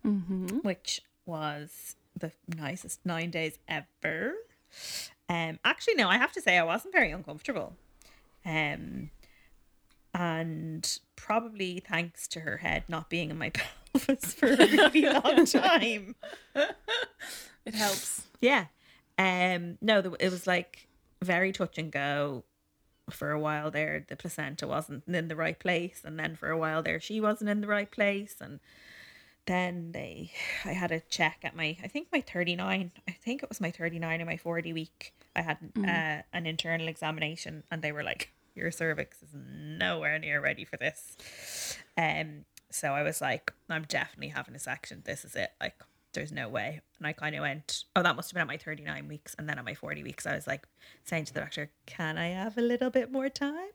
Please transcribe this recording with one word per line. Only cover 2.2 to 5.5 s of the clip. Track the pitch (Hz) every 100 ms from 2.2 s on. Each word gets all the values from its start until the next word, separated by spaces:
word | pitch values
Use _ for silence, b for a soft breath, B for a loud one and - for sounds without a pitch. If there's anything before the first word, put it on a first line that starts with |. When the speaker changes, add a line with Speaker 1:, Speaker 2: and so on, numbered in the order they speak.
| 160 - - 165
Speaker 2:
nicest | 147 180 165 -
nine | 180 165 170
days | 165 160 156 -
ever. | 156 156 _ 160 160 214 392 466 _ _ B B B B B -
Um, | 170 165